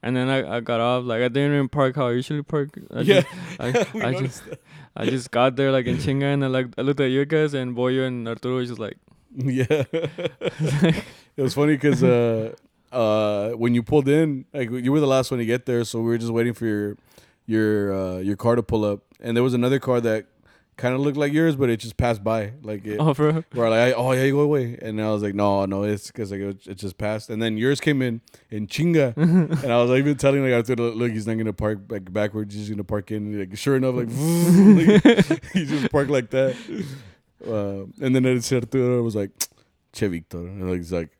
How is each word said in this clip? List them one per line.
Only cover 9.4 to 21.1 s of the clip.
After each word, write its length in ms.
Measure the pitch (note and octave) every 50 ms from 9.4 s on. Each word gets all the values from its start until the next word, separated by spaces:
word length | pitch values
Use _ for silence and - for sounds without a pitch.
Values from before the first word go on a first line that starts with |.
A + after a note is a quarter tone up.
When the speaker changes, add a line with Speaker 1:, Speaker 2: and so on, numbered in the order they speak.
| B2+ C#3 B2+ B2+ B2+ A2
Speaker 2:
<laughs> 140 | D3+ D3+ C3 -
Speaker 1:
<laughs> 1500 | - E3 E3+ D3+ E3 - F3 F3 - _ - F#3 - - D#3 C#3 C3 D3 D3+ E3 E3 F#3+ - - - - - _ _
Speaker 2:
It 60 | - C#3
was 120 | C3 -
funny 240 | - D3 D3+ D#3 C#3
'cause, 240 | C#3+ D3 C3+ B2 C3
uh, 500 | B2+ B2 A#2+ A#2+ A#2 A2+ A2+ A2 A2+ - - _ _ _ _ _ _ -
uh, 600 | B2+ A#2 G#2+ G#2+ G#2+ G#2+ G#2 G#2 G2+ G2+ A2 A#2+
when 220 | A2+ A#2 A#2+ A#2+
you 80 | A#2+ A2+
pulled 240 | - - D3+ C#3 C3+
in, 360 | C#3+ D#3 E3 D#3 C#3+ C3 C3 _ _
like, 180 | D3 C3 A2+
you 220 | A#2 B2+ B2 B2+ C#3
were 80 | D#3
the 60 | D3+
last 240 | C#3 C3 C3 C3 -
one 80 | C3+ B2
to 60 | A#2
get 180 | A2 A#2 B2 -
there, 200 | - B2 A#2+ A#2
so 160 | A2 - A2+ A2+
we 60 | A2+
were 80 | A#2 A#2
just 140 | A2+ A#2 A2+
waiting 180 | A#2 A#2 A#2+ A#2
for 140 | - A#2
your, 300 | A2+ G#2+ G#2 G#2 G#2 G#2+ - _ _ _ - - _ _ _ _
your, 480 | - A2 A2 A2 G#2+ G#2+ G#2 G2+ G2+ G2
uh, 240 | F#2+ F#2+ F#2 F#2 F#2
your 180 | F#2 G2 G#2
car 200 | G2+ - A#2+ A#2+
to 60 | A#2+ A2+
pull 220 | - A#2 A2 G#2+
up. 160 | G#2 G2+ G2 _ _ _ _
And 140 | - A#2 A#2
there 80 | A#2 A#2+
was 120 | C3+ B2
another 240 | B2 A#2+ B2 C3+ C3+
car 240 | - C3 B2+ B2 A#2
that 240 | A#2 A2 A2 G2+ _ _ _ _ _ _ _ _ _ _
kinda 220 | - - - B2+ C3
looked 180 | C#3 D3